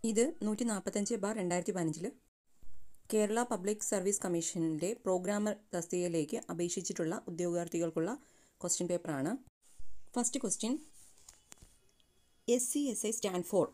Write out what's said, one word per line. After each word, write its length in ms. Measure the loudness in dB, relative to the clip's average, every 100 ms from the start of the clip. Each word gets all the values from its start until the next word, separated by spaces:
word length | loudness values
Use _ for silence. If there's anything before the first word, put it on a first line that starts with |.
| 4
ഇത് 120 | 4 4 2 -2
നൂറ്റി 180 | 0 0
നാൽപത്തഞ്ച് 440 | 0 -2 -2 -2 0
ബാർ 120 | -2 0
രണ്ടായിരത്തി 340 | 0 0 0 2
പതിനഞ്ചില് 320 | 2 0 -6 -8 _ _ _ -8 -2 -2 -4 -10 0
കേരള 300 | 2 4 2 0
പബ്ലിക് 340 | -2 -2 -2 0
സർവീസ് 300 | 0 2 0
കമ്മീഷൻ്റെ 640 | 0 0 0 0 0 2 -2 -2
പ്രോഗ്രാമർ 500 | 0 0 2 0 0 -2 -4
തസ്തികയിലേക്ക് 640 | -6 -2 0 2 2 0 -4 -6
അപേക്ഷിച്ചിട്ടുള്ള 640 | -2 -2 -2 -4 -2 -2 -2 -6
ഉദ്യോഗാർത്ഥികൾക്കുള്ള 840 | -2 0 0 0 0 0 0 -2 -2 -10 -20 -20 _
ക്വസ്റ്റ്യൻ 240 | -2 0 0
പേപ്പറാണ്. 400 | 0 0 -2 0 -2 -8 _ -20 -4 -2 -2 -4
ഫസ്റ്റ് 260 | -2 0 0
ക്വസ്റ്റ്യൻ, 280 | -2 0 0 -2 -4 -20 -20 -20 -20 -20 _ -20 -20 -20 _ _ _ _ _ _ 2
എസ് 140 | 2 4
സി 120 | 0 0
എസ് 140 | 0 -2
ഐ 20 | -2
stand 280 | 0 -2 2
for? 160 | 2 2